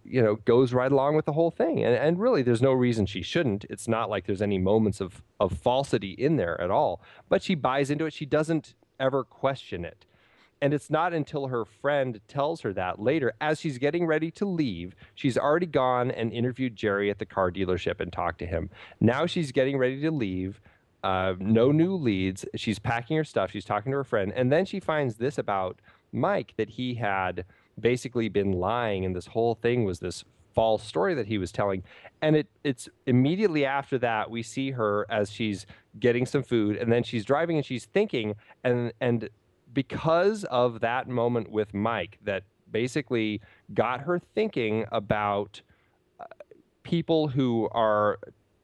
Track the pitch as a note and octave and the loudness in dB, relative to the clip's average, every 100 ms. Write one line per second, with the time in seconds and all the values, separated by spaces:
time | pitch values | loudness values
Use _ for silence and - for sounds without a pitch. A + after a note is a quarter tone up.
0 | - B2+ A2 G#2+ - A#2 C3 B2 C3 C#3 | -4 2 2 2 4 4 4 2 4 4
1 | C#3 D3+ D3+ D3 E3+ - D#4 B2 A2 A#2+ | 4 2 0 2 2 2 0 2 2 2
2 | D3 F3 A#3+ G#3 B2 A#2 C3+ C3 B2 A2+ | 2 2 2 2 4 4 4 4 4 2
3 | F#2+ F#2+ E2+ E3+ C#3+ G2 - - - A2+ | 0 -2 -4 0 0 -2 -6 -8 -2 -2
4 | G#2+ G2+ F2+ G2 G#2 G2 F#2 A2 G#2+ - | 0 -2 -2 -2 0 2 4 4 2 0
5 | F#2 - - - F#2+ - A#2+ B2+ C#3 A#2+ | -6 -10 -12 -2 -2 0 0 0 0 -2
6 | G2 - C3+ D3+ E2+ E2 F2+ A2+ C3 F2 | -2 -2 0 2 0 -2 0 2 0 -2
7 | - - - F#3+ - E3+ B2+ C3+ C#3 D3+ | -12 -20 -2 0 0 0 0 2 0 -2
8 | D#3+ - C#3+ D3+ D#3 D#3+ - _ _ - | -4 -8 -2 0 2 -2 -4 _ _ -4
9 | C3+ C3+ A#2+ - C3+ C3+ - F2+ E2+ - | 0 0 -4 -4 -4 -4 -8 -8 -8 -12
10 | _ _ _ _ _ _ C#3+ D3 - D3+ | _ _ _ _ _ _ -2 -2 -2 0
11 | F3 E3+ C#3 D3+ C3+ B2 G#2 _ C#3 D3 | 0 -2 -4 -6 -4 -4 -6 _ -2 0
12 | C3 G#2+ - C#3+ D3 E3 A2+ G2 F#2 F2+ | -2 -6 -8 -4 -2 -2 -4 -4 -4 -2
13 | A2 D#3 A#2+ - D3+ D#3 E3 B2 C#3+ E3+ | 0 0 0 -2 -2 -2 -4 -2 0 0
14 | E3+ D#3 E3 - G3+ E3+ C#3 E2+ F2+ - | 0 0 -2 -4 -4 -2 -2 -4 -10 -14
15 | - - C#3 A#2 C#3+ E3 F3+ C#3+ B2+ B2 | -20 -4 -2 2 2 2 2 0 2 2
16 | B2 - A2+ A2 B2 B2 C3 G#2 G#2+ G2+ | 0 -2 -2 0 -2 -2 -4 -2 0 2
17 | G2+ G2+ G#2 - F#2 F2+ F#2 F2+ - F2 | 0 -2 -4 0 0 0 0 0 -2 -4
18 | F2 F2 F2 E2 E2+ E2 E2+ - - - | -4 -4 -4 -4 -4 -4 -6 -12 -16 0
19 | G#2+ C3 E3+ F3+ D3 C3+ C3 C#3 B2+ C3+ | 2 2 0 -2 0 0 2 2 0 0
20 | D#3 D#3 G#2 F#2 F#2 G2 - _ _ _ | -2 -2 -2 -4 -6 -8 -20 _ _ _
21 | F#2+ F#2 F#2 F#2 F#2+ A2+ B2+ D3+ F3 F#3+ | -2 0 0 -2 2 4 6 4 2 0
22 | B2+ F#2+ F#2+ F#2+ - - - G2+ - A#2+ | 0 0 0 -4 -8 -6 -4 -2 -2 -4
23 | A#2+ D#3 D3+ - F#2+ G2+ - G#2 A#2 C#3 | -2 -2 -2 -2 -2 -4 -4 -4 -2 -4
24 | C3+ A2+ G2 B2 B2+ D3+ G3 G3 - D#3 | -2 -2 0 0 2 2 0 -4 -2 0
25 | C3+ A2 B2+ C#3+ A#2 G2 F#2 - _ _ | -2 -2 -4 -4 -2 -2 -4 -8 _ _
26 | _ A#2 E3 G3+ A2+ - G#2+ G#2+ B2+ A#2 | _ -4 -2 -2 -4 -6 -6 -6 -6 -4
27 | G#2+ F#2+ F#2 F#2 F2+ _ _ - A2+ B2 | -2 0 -2 -4 -12 _ _ -2 0 0
28 | A#2+ A#2+ A2+ G2 G2 F#2 F2+ A#2+ A2+ G2 | -2 -4 0 0 0 0 0 0 -2 -2
29 | F#2 F2+ - A2+ A#2 A2+ A#2 B2 G#2 F2 | -2 -4 -4 0 0 0 0 0 0 -2
30 | F#2 - - _ _ - A2+ G#2+ - - | -6 -10 -14 _ _ 0 2 2 -2 -2
31 | G3 D#3 G#2+ G#2+ F2+ - G2+ F#2+ - - | 0 0 -2 -2 -2 -2 -2 -2 -8 -20
32 | - _ D#3 D3+ - _ D3 B2+ - - | -20 _ 2 2 0 _ -6 -6 -10 -6
33 | - B2 C#3 F#3 G#3+ D3+ C#3 C#3 C#3 C3 | 2 4 4 2 2 2 0 -2 -2 -2
34 | A#2+ A2 G#2 A#2 A#2 - C3+ B2+ G#2 G#2 | 0 0 -2 -6 -6 -6 -4 0 2 0
35 | - A2+ G#2 - A2 G2 - - _ G#2+ | 0 0 0 -2 -4 -4 -10 -20 _ 0
36 | A#2+ A#2+ B2 C#3+ B2+ A#2+ G#2 G#2+ A#2 A#2+ | 2 2 2 -2 2 2 2 0 2 2
37 | A#2 A#2+ G2+ C#3+ E3+ D#3+ C3+ B2 - F#3+ | 2 -4 0 0 2 -2 -2 -6 -2 0
38 | G#3+ C3 G#2+ G#2 - - B2+ A#2+ A#2+ - | 0 0 -2 -6 -12 -4 0 0 -2 -2
39 | B2 A#2 A2 - _ _ - B2 - - | 0 0 -2 -14 _ _ -8 -4 -4 -2
40 | D#3+ E3 G3 A3 G3+ B2+ B2 A2+ A2+ B2 | 2 4 4 0 0 2 2 2 -2 -2
41 | B2 B2 A#2+ A#2+ - G#2+ G#2 G2+ A2 A2+ | -2 0 2 0 -2 -2 -2 -2 0 -2
42 | F2 - G#2 F#2+ - _ - A2 B2+ D#3 | -4 -8 -6 -6 -6 _ -6 -4 -2 -2
43 | - A#2+ G#2+ G2+ - _ - G#2 A2+ B2 | -2 -2 0 -4 -8 _ -6 -2 0 -2
44 | C#3 F3 - - G#3+ - A2+ A2 G#2+ A2+ | -4 -4 -4 -4 -2 -2 -2 -2 -2 -4
45 | G#2+ G#2+ G#2 G2+ G#2 - - _ _ _ | -2 0 0 -2 -4 -12 -20 _ _ _
46 | _ - - - - - _ _ - E3+ | _ -20 -18 -18 -20 -20 _ _ -4 -2
47 | D#3+ D#3+ D3+ C3 C3 A#2 G#2+ - A2 G#2 | 2 2 2 0 0 0 0 2 2 4
48 | G#2 - - - _ _ | 2 0 -8 -20 _ _